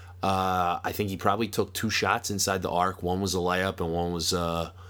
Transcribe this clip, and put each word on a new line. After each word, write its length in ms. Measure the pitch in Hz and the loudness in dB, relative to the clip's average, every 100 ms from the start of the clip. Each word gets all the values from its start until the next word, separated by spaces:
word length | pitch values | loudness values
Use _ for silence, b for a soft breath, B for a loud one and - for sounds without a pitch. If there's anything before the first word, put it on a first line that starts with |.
| B - | B -2
Uh, 580 | 98 95 95 92 87 87 | 0 2 2 2 2 0
I 80 | 87 | -2
think 180 | 85 104 | -2 -2
he 60 | 92 | 0
probably 320 | 104 104 107 | 2 2 0
took 240 | 113 98 | 0 -2
two 180 | - 110 | -2 -2
shots 400 | - 98 98 - | 2 2 2 0
inside 320 | 98 - 95 | 0 0 0
the 80 | 90 | 0
arc. 320 | 87 92 95 | 2 2 0
One 180 | 90 90 | -2 0
was 140 | 98 | 0
a 40 | 90 | 0
layup 420 | 90 90 95 92 | 2 2 0 -2
and 120 | 85 | -2
one 200 | 85 87 | -2 -2
was 200 | 87 80 | -2 0
a, 400 | 90 85 85 80 B | 0 0 -2 -4 B